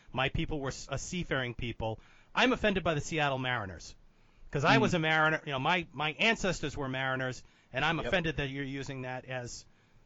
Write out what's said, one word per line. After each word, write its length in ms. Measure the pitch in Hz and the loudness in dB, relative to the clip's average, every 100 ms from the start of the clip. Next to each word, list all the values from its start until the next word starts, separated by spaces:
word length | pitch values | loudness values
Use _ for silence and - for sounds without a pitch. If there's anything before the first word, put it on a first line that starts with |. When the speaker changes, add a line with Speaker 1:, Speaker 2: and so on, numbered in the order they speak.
| - | -8
Speaker 1:
My 160 | 127 135 | -2 0
people 320 | - 160 156 | 0 -2 -2
were 80 | 135 | -4
s-, 200 | - - | -6 -6
a 80 | 131 | -6
seafaring 560 | - 180 - 139 120 | -4 -6 -2 -2 -2
people. 460 | 113 120 - 110 110 - - - | -4 -6 -4 -6 -6 -12 -20 -4
I'm 180 | 185 247 | 2 2
offended 320 | 226 214 185 | 4 2 2
by 80 | 165 | 2
the 80 | 147 | 0
Seattle 380 | - 156 143 131 | -2 0 0 0
Mariners 560 | 127 123 98 80 - - - _ - - - | 0 -2 -4 -10 -14 -18 -20 _ -20 -20 -6
'cause 120 | 147 160 | 2 6
I 100 | 220 | 6
Speaker 2:
Mm. 60 | |
Speaker 1:
was 100 | 208 | 6
a 60 | 175 | 4
Mariner. 420 | 156 160 156 156 151 | 4 6 6 4 0
You 60 | |
know, 60 | 135 | 0
my, 280 | 147 180 160 | 2 2 0
my 160 | 131 156 147 | -4 -4 2
ancestors 580 | 214 226 196 156 147 143 | 2 2 0 0 -4 -4
were 100 | 131 | -4
Mariners, 520 | 131 135 131 127 123 - _ _ | -2 0 0 -2 -4 -12 _ _
and 100 | 131 | 0
I'm 140 | 151 175 | 0 0
Speaker 2:
Yep. 100 | - | 0
Speaker 1:
offended 300 | 185 160 151 | 0 0 -2
that 140 | 139 | -4
you're 120 | 135 | -4
using 400 | 135 139 131 135 | -6 -6 -6 -6
that 220 | 127 127 | -6 -8
as, 400 | 123 131 123 - - _ _ - | -6 -8 -6 -12 -16 _ _ -20